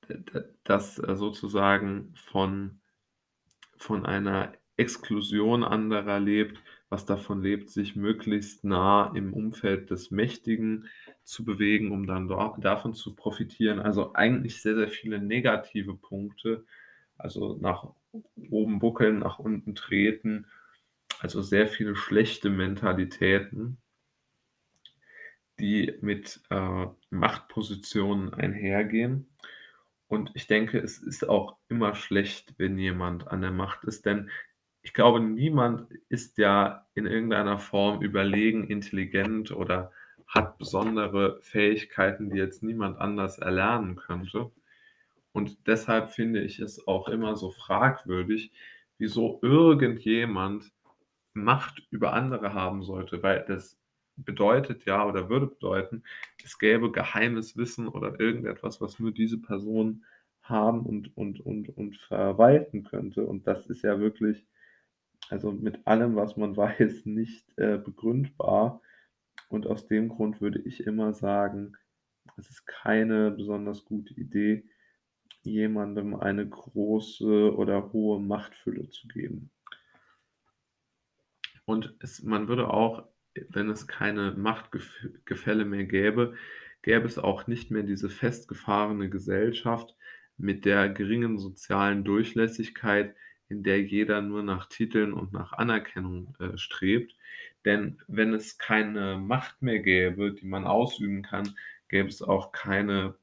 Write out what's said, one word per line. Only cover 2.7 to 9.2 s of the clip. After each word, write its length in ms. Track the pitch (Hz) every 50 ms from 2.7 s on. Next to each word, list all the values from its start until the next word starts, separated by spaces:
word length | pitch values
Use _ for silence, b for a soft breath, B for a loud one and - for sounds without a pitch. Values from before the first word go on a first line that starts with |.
| 95 _ _ _ _ _ _ _ _ _ _ _ _ _ _ _ _ _ - _ _
von 280 | _ - - 110 98 -
einer 480 | - 92 98 101 101 98 95 98 - - _ _ _ _
Exklusion 880 | - 120 120 - - - - 110 104 101 98 104 104 104 110 117 120 117
anderer 560 | - 107 110 107 107 110 104 101 104 101 101
lebt, 420 | 101 104 104 104 107 104 104 B B B B B B _
was 160 | 104 95 -
davon 360 | - 101 101 101 - 104 98
lebt, 280 | 92 98 101 101 101 -
sich 260 | - 110 101 101 -
möglichst 680 | 104 101 104 110 107 - 110 104 104 101 - - - -
nah 480 | 101 95 90 90 98 101 104 101 104 -
im 180 | -